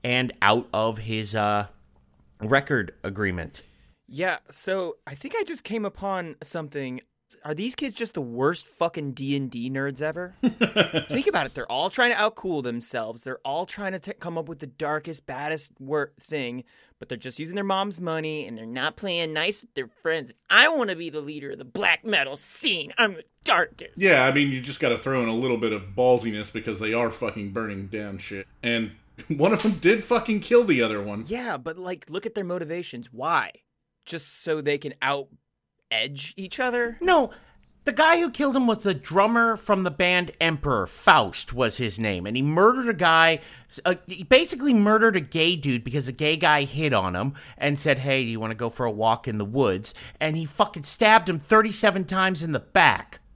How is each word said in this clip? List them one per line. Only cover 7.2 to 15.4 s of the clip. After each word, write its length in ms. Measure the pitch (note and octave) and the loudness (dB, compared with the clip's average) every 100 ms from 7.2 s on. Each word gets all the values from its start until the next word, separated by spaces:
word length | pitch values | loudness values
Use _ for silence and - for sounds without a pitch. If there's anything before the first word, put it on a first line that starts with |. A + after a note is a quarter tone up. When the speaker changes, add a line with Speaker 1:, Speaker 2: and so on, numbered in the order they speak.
| _ - | _ -16
Speaker 2:
Are 100 | D3+ | -10
these 200 | D#3 A3+ | -6 -6
kids 220 | B3 C#4 - | -6 -8 -6
just 180 | A3+ | -8
the 80 | E3+ | -6
worst 460 | B2 A#2 C#3+ - - | -6 0 0 0 -10
fucking 460 | - E3+ E3+ C#3+ | -4 -4 -2 -8
D 200 | B2+ C3+ | -6 -4
and 160 | C#3 C3+ | -2 -4
D 180 | B2 B2 | -6 -6
nerds 320 | C3+ C#3 C3 | -4 -6 -4
ever? 360 | D3+ D#3+ F3+ - | -6 -6 -12 -2
Speaker 3:
<laughs> 40 | B3+ - - G#3+ - D#3+ - | -2 0 0 2 0 0 -2
Speaker 2:
Think 180 | F#3 G#4 | -2 0
about 200 | F#3 C3+ | 0 -2
it. 80 | |
They're 160 | - A#2 | -6 -6
all 200 | B2+ F3+ | -2 -2
trying 220 | - A#3+ | 2 2
to 40 | G3+ | 4
outcool 460 | G#3+ - F#3 D#3 | 0 -2 -4 -2
themselves. 640 | B2 A#2+ A#2 B2 A2 A#2 | -4 -6 -6 -6 -6 -10
They're 160 | C3 C3 | -12 -10
all 220 | C3+ D3 F#3 | -6 -6 -6
trying 240 | - G3 | -8 -8
to 60 | F#3 | -8
t-, 140 | - | -10
come 260 | - F3 E3 | -12 -8 -8
up 100 | D#3 | -8
with 120 | D#3 | -12
the 80 | D3 | -14
darkest, 580 | - D3+ D3+ D#3 D3+ - | -6 -4 -4 -6 -14 -12
baddest 460 | C3 | -8